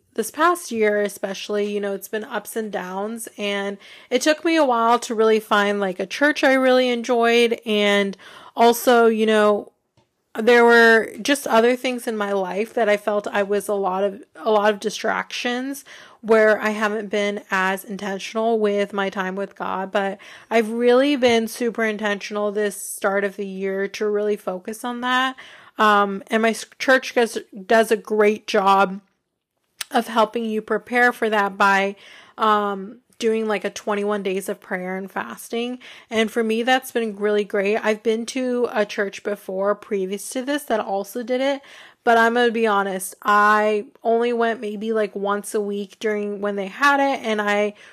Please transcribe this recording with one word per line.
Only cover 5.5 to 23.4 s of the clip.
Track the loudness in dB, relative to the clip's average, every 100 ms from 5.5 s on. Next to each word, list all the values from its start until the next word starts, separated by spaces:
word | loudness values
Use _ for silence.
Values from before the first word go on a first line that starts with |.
| 2 2 0
like, | -2 -4
a | -8
church | 0 0 2
I | 2 4
really | 4 4 2
enjoyed, | -2 0 2 4 4 2 0 -2
and | 0 2 2 0 -6 -16 -20 -8 2
also, | 4 4 4 6 6
you | 4 2
know, | 4 4 2 -2 _ _ _ _ _ _ -2
there | 4 6 8
were | 8 8 6 2 -4
just | -2 -2 2
other | 2 4 2
things | -2 -6 -6
in | -4
my | -2
life | -2 -2 -4 -4
that | 0 2
I | 0
felt | 0 -2 -2
I | -2
was | 0 -2 -2
a | -2
lot | -2 -2
of, | -2 -4 -16 -6
a | 0
lot | 2 2
of | 0
distractions | -4 -4 -4 -4 -4 -6 -4 -4 -6 -10 -14 -20 -20 -8
where | 2 4 4 4
I | 0
haven't | -2 -2 -4 -4
been | -2 -2 -4 -4
as | -2 0 -2
intentional | -6 -10 -8 -8 -6 -2 0 0
with | 0 0 -2
my | -4 -4
time | -4 -6 -6
with | -8 -8
God, | -6 -6 -2
but | -2 -2 -6 -14 -20 -2
I've | 0 0
really | 2 4 4 4 2
been | 4 2 0
super | -4 -4 -2
intentional | -2 -2 -4 -4 -6 -4 -2
this | 0 -2 -4
start | -12 -4 -2 0
of | -2
the | -4